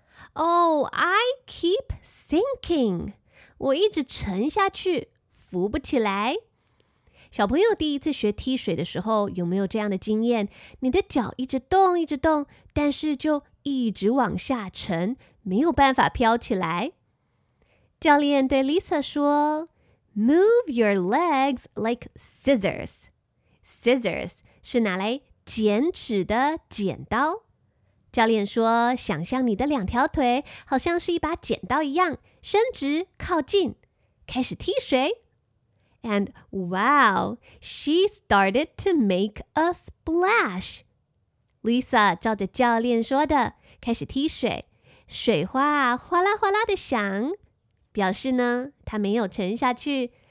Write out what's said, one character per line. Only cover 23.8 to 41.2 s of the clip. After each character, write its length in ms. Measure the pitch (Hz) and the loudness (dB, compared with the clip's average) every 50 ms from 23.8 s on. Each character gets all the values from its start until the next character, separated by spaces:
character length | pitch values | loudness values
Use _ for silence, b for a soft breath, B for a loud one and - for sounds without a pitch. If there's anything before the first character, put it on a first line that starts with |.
| - 233 254 262 220 190 - - - 175 - - b b b b | 2 2 2 2 2 -2 -4 -4 -8 -10 -12 -16 b b b b
是 180 | b - - 240 | b -2 0 0
拿 160 | 226 202 180 | 0 0 0
来 260 | 185 196 220 247 285 _ _ _ _ - | -2 -2 -4 -4 -6 _ _ _ _ -12
剪 460 | - - 220 214 208 202 220 277 339 | -8 -4 0 2 2 2 2 2 0
纸 340 | 370 - - - 226 196 175 | -2 -4 -6 -4 -2 -2 0
的 360 | - 208 240 269 294 320 330 _ - | 0 0 0 0 0 -2 -4 _ -10
剪 340 | - - 202 185 - - | -6 -4 -4 -4 -4 -6
刀。 400 | 139 - 202 233 277 311 359 453 _ _ _ _ _ _ _ _ _ _ _ _ _ _ | -6 -4 -2 0 0 0 -2 -6 _ _ _ _ _ _ _ _ _ _ _ _ _ _
教 140 | - 247 226 | 0 2 2
练 200 | 226 226 214 202 | 4 2 0 0
说 480 | 202 - 233 226 226 226 233 233 240 254 | -2 -2 0 2 2 2 2 2 2 0
，“想 300 | 240 - - 185 151 170 | -2 -4 -4 -4 -4 -4
象 200 | - 254 262 262 | -4 -2 0 0
你 120 | 240 208 | 0 0
的 100 | 196 254 | 0 0
两 180 | 294 302 262 185 | 0 0 -2 -2
条 220 | - - 240 277 | -2 0 0 0
腿 380 | 311 - 320 269 240 240 269 294 B B B B | 0 0 0 2 2 2 0 -2 B B B B
好 120 | B 277 262 | B -2 -2
像 220 | - 339 339 349 | 0 0 -2 -2
是 120 | - - | -2 -2
一 60 | 339 330 | -4 -2
把 160 | - 302 339 | -2 -4 -6
剪 260 | - - - - - - - | -4 -4 -4 -4 -4 -4 -2
刀 140 | 262 302 | -2 -2
一 120 | 311 285 269 | -2 0 0
样， 240 | 339 370 339 262 - b b b b | 0 0 0 -2 -8 b b b b
伸 200 | b - - 415 466 508 | b -2 2 2 2 2
直 360 | 480 - 285 277 294 320 370 _ _ - | -2 -4 -2 -2 -2 -2 -4 _ _ -12
靠 240 | - - 370 320 | -6 -2 -2 -2
近， 320 | - - - 403 349 233 - _ _ _ _ _ _ _ _ _ - | -2 0 0 0 0 0 -4 _ _ _ _ _ _ _ _ _ -14
开 160 | - - - | -8 -4 -4
始 140 | 160 - 180 | -4 -4 -4
踢 160 | - - - 392 494 | -6 -4 -4 -4 -2
水。” 420 | - - - 254 262 320 466 - _ _ _ _ _ _ _ _ _ _ _ _ _ _ _ _ - | -2 0 0 2 2 0 -2 -6 _ _ _ _ _ _ _ _ _ _ _ _ _ _ _ _ -6
And 240 | 226 208 202 202 - - b b b | -2 0 0 -2 -2 -6 b b b
wow, 880 | - 196 180 175 185 185 208 254 294 285 254 214 190 185 180 190 226 - b b b b | -8 -8 -6 -4 -2 0 2 4 4 4 4 4 4 2 -2 -4 -6 -10 b b b b
she 460 | b - - - - 285 311 349 381 | b -14 -12 -8 -2 0 2 2 2
started 600 | 415 - - _ - 214 196 196 196 196 269 311 - _ - - | 2 0 -4 _ 2 4 4 4 4 2 0 -2 -2 _ -4 -2
to 100 | 392 359 | 0 2
make 460 | 302 220 196 185 180 202 214 - - - _ - | 2 2 2 2 2 0 -2 -4 -10 -14 _ -2
a 180 | 302 320 339 | 0 0 0
splash. 1120 | 349 - - - - _ - - 320 349 359 381 453 466 359 226 180 180 190 - - - - _ _ _ _ _ _ _ | 0 -4 -8 -14 -18 _ -6 -2 0 0 2 2 2 2 2 0 -2 -6 -8 -8 -10 -12 -16 _ _ _ _ _ _ _